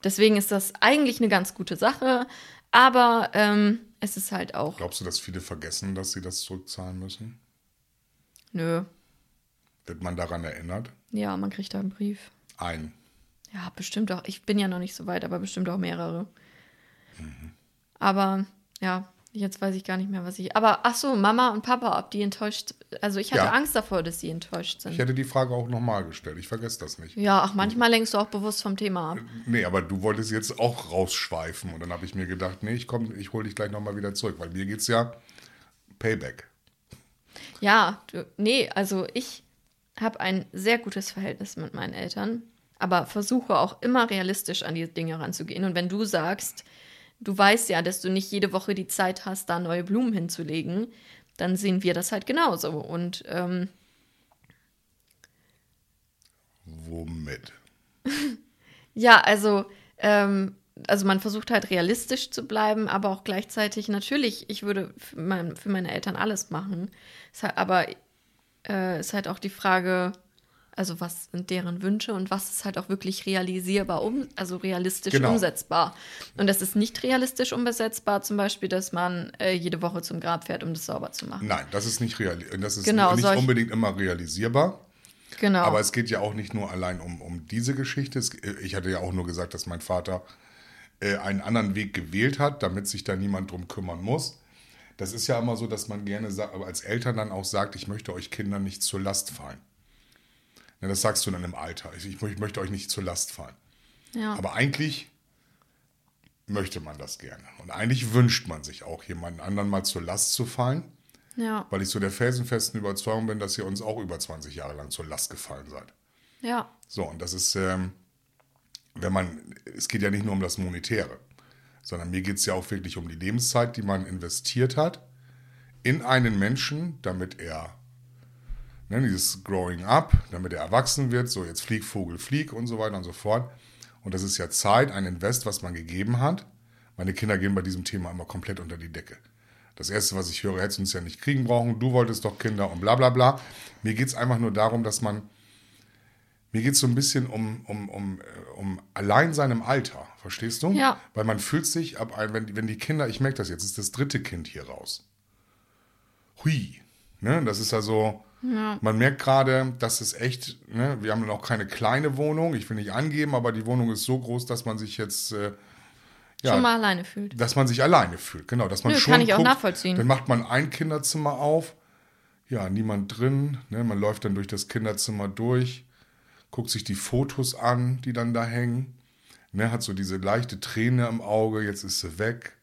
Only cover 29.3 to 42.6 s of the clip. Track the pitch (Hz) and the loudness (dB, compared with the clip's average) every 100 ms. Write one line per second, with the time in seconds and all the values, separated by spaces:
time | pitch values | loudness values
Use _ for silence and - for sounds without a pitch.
29.3 | 117 117 117 90 95 82 98 104 107 110 | -12 0 2 2 0 0 0 0 0 0
30.3 | 110 - - 120 117 80 90 90 - - | -2 -4 2 2 2 -2 0 0 0 -4
31.3 | 82 80 82 90 80 87 87 87 95 90 | -4 -6 -8 -10 -8 -8 -6 -6 -6 -4
32.3 | 90 92 95 107 120 123 120 110 101 98 | -2 -4 -4 -4 -4 -4 -4 -4 -6 -8
33.3 | 113 107 101 107 104 104 101 101 98 110 | -6 -6 -4 -6 -4 -6 -6 -6 -4 -4
34.3 | 87 85 90 98 107 - 117 117 - - | -6 -8 -6 -4 -4 4 4 4 -4 -20
35.3 | - - - _ _ _ _ 113 107 65 | -20 -20 -20 _ _ _ _ -2 -2 -4
36.3 | - - _ _ _ _ - _ _ _ | -12 -20 _ _ _ _ -20 _ _ _
37.3 | - - - 202 220 180 202 - - - | -20 -20 -2 6 6 6 0 -10 -12 -12
38.3 | - 208 262 - - 196 190 - 240 254 | -2 2 4 2 0 0 0 -2 -4 -6
39.3 | - _ _ _ _ _ - 220 220 185 | -14 _ _ _ _ _ -4 -4 -2 -2
40.3 | 190 190 185 196 233 226 196 196 - 196 | -2 -4 -2 2 2 0 -8 -8 -6 -8
41.3 | - 196 - - - 185 - 180 - 202 | -8 -10 -10 -10 -8 -8 -6 -8 -6 -4
42.3 | 233 - _ | -6 -10 _